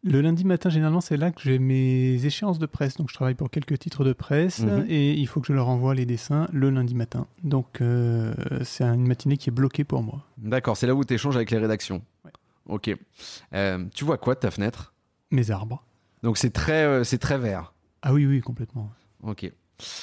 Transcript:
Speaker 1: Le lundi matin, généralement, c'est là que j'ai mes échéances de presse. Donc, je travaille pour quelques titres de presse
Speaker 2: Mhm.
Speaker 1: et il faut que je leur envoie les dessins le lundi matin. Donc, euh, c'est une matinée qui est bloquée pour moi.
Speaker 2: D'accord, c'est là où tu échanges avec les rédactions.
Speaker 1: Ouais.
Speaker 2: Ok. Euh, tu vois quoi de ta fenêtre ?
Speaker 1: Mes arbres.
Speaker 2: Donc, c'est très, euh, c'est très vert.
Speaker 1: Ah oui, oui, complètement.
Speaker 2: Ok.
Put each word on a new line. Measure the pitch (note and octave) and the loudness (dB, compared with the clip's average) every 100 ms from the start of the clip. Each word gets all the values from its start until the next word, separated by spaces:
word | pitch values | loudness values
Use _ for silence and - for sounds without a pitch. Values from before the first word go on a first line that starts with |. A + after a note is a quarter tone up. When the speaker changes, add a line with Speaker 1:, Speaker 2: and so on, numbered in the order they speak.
Speaker 1:
Le | F#3+ C3+ | 4 4
lundi | D3+ E3+ | 4 2
matin, | F#3 F3 F3+ | 2 2 2
généralement, | D#3 D#3 E3+ | 2 2 0
c'est | - D3 | 0 0
là | E3 | 0
que | D#3+ | -2
j'ai | C3+ C3 | 0 2
mes | C3 C3 C3 B2+ C3 B2+ | 2 2 4 4 2 2
échéances | C#3 D3 G#3 E3 | 0 0 -2 0
de | D#3 | -2
presse. | - C#3 - | -2 -4 -2
Donc, | D3 | -6
je | |
travaille | - C3 | -2 -2
pour | B2+ C#3 | 0 -2
quelques | D#3+ - C#3 | -4 -2 -4
titres | - - | -4 0
de | C3+ | 0
presse | B2 - C#3+ F3+ F3 | 0 0 2 2 2
Speaker 2:
Mhm. | A2 G2+ G3+ | 2 2 2
Speaker 1:
et | D#3 C#3+ | 2 2
il | D3+ C3+ | 2 0
faut | - | -2
que | B2 | 0
je | |
leur | C#3 B2 | 0 2
envoie | B2+ C3 | 2 2
les | C3 B2 | 0 0
dessins | A#2+ - D3 E3 | -2 0 0 0
le | D#3+ C3+ | 2 2
lundi | C3+ B2 | 2 0
matin. | B2 A#2 B2+ C3 _ | -2 -2 -4 -8 _
Donc, | E3 C#3 B2 - | -2 0 -2 -2
euh, | A#2+ B2 A#2+ A#2 A2+ A2+ - C3 | 0 2 2 0 -2 -4 -4 -4
c'est | B2 - | -6 -2
une | B2 A#2+ B2 | 0 2 2
matinée | B2 C#3 C#3+ | 2 0 0
qui | - | -2
est | |
bloquée | A#2+ C3+ - | 0 0 0
pour | C#3+ C3+ | -2 -2
moi. | A2 B2 - - | -4 -8 -14 -12
Speaker 2:
D'accord, | G#2+ B2+ B2 G#2+ | -2 -2 0 0
c'est | B2 | 2
là | |
où | C3+ | 2
tu | C3+ | 0
échanges | A#2+ C#3+ | 0 0
avec | B2+ A2+ | 0 0
les | A2+ | 0
rédactions. | A2 G#2+ - F#2+ G#2+ _ | 0 -2 -4 -8 -10 _
Speaker 1:
Ouais. | - - _ _ - | -20 -20 _ _ -10
Speaker 2:
Ok. | G2+ - G2+ - _ - - - | -6 -4 -6 -8 _ -20 -20 -8
Euh, | E2+ G2 F#2 F2+ | -2 -2 -2 -6
tu | - | -6
vois | D3 - | -2 0
quoi | - C3 | 0 0
de | |
ta | G#2 | -2
fenêtre ? | - G#2 - - _ _ _ _ | -2 -4 -4 -18 _ _ _ _
Speaker 1:
Mes | C3 A2 | 0 0
arbres. | G2 A2 B2+ _ _ _ _ | -2 -6 -10 _ _ _ _
Speaker 2:
Donc, | A2+ G#2+ | -2 2
c'est | B2 | 0
très, | - - D#3 | 0 0 2
euh, | D3+ C3+ | 4 2
c'est | A#2 B2+ | 2 0
très | - C#3 | 0 -2
vert. | A#2+ F#2+ D#2 _ _ _ | -2 -4 -8 _ _ _
Speaker 1:
Ah | C#3 | 2
oui, | C#3+ | 4
oui, | C#3 C#3 | 4 2
complètement. | A#2+ A#2+ A2+ A#2+ G#2 A2+ _ _ | 0 -8 -8 -8 -12 -14 _ _
Speaker 2:
Ok. | G#2+ G#2 F#2+ - _ _ - - | -12 -10 -10 -14 _ _ -16 -14